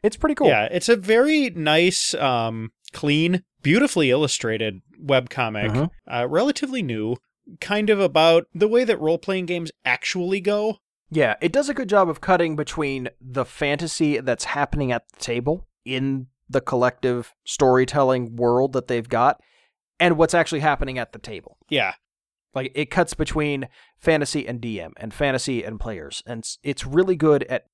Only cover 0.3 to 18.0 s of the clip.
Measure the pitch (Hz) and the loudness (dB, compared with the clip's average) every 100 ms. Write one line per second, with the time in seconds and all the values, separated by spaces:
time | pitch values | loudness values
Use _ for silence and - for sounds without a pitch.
0.3 | 285 262 113 107 175 - 233 185 226 285 | 2 4 4 2 -2 0 0 4 2 4
1.3 | 311 262 175 151 156 180 - - - 139 | 2 0 -2 2 4 4 2 -4 -2 0
2.3 | 123 113 113 110 _ - - 147 147 165 | 0 -2 -6 -10 _ -20 -6 0 2 2
3.3 | 180 _ _ 143 190 285 180 139 127 147 | 0 _ _ 2 2 2 2 2 2 0
4.3 | - 113 110 110 95 _ _ 151 131 123 | -2 -4 -2 -4 -6 _ _ 0 0 0
5.3 | - 117 107 107 117 165 - - 123 123 | -4 -4 -2 -2 0 -2 -6 -8 -4 0
6.3 | 156 262 277 277 262 151 110 110 120 _ | 0 0 -2 -4 -4 -4 -4 -4 -6 _
7.3 | _ - 175 - 208 208 202 185 160 165 | _ -20 -16 -4 -2 2 2 2 4 6
8.3 | 165 - 170 208 233 240 190 156 165 - | 6 2 -2 2 4 2 0 0 -2 -2
9.3 | 190 175 175 160 _ 131 123 - 185 175 | -4 -4 -6 -6 _ -4 -2 -4 -4 -2
10.3 | 196 185 208 214 214 _ _ _ 156 123 | -2 -2 -2 -2 -6 _ _ _ 0 0
11.3 | 107 165 262 285 277 220 208 180 151 - | 0 0 0 -2 -4 2 2 2 -2 0
12.3 | 185 170 151 147 - 143 135 123 _ 131 | 2 2 -2 -6 -4 -4 -4 -8 _ -8
13.3 | 127 127 - 143 147 165 - 156 143 131 | -6 -6 -4 -2 -2 -4 0 0 2 0
14.3 | 117 - 143 143 151 131 117 _ _ - | -4 -4 -2 -2 -2 -2 -2 _ _ -6
15.3 | 120 131 180 - _ - 131 135 135 127 | -4 -2 -4 -8 _ -8 -4 -2 -4 -8
16.3 | _ _ 135 - 127 123 - 127 123 117 | _ _ -4 -2 0 0 0 -2 -2 -6
17.3 | _ - - 135 127 127 147 | _ -12 2 6 6 4 2